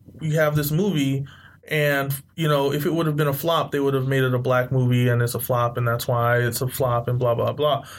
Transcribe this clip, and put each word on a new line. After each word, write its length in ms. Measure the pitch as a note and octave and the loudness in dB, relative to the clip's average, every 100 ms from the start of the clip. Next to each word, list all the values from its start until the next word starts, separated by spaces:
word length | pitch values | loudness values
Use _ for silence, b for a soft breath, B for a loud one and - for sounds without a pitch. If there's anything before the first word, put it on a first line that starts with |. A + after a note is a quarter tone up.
| - - | -20 -8
you 160 | D#3 D#3 | -2 0
have 180 | D3+ D3+ | 2 2
this 140 | D3 | 0
movie, 560 | D#3 G#3 D3+ C3+ C3+ C#3 B B B - | 0 0 2 0 0 -4 B B B -6
and, 440 | D3+ D3 C#3 C#3 C#3 - | 0 2 0 -2 -6 -10
you 140 | - D#3 | -4 0
know, 240 | D3 C#3 | 2 2
if 140 | D3 D#3+ | 0 0
it 80 | |
would 120 | D#3+ D#3 | 0 0
have 100 | D3 | 0
been 120 | D3 | 0
a 40 | |
flop, 380 | C3+ E3+ E3 C#3 | 0 0 0 0
they 80 | C#3+ | 0
would 120 | C#3 | 0
have 140 | C3+ C3 | 0 0
made 140 | C3+ | 0
it 80 | C3 | 2
a 60 | B2+ | 0
black 340 | B2+ B2+ B2+ | 2 0 2
movie, 360 | C3 B2+ B2 B2 | 0 2 4 4
and 120 | A#2+ | 2
it's 140 | A#2+ | 0
a 60 | A#2 | -2
flop, 360 | - B2 A#2+ B2 | -2 0 0 -2
and 100 | A#2+ | -2
that's 220 | A#2 - | -2 -2
why 300 | A#2+ A#2+ A#2+ | 0 2 2
it's 240 | A#2+ A2+ | 0 -2
a 60 | B2+ | -4
flop, 400 | - B2+ A#2+ A#2+ | -2 0 0 -2
and 100 | B2 | 0
blah, 160 | A#2+ | 0
blah, 180 | A#2 A2+ | 0 -2
blah. 320 | A#2 D3 C3 B | 0 0 0 B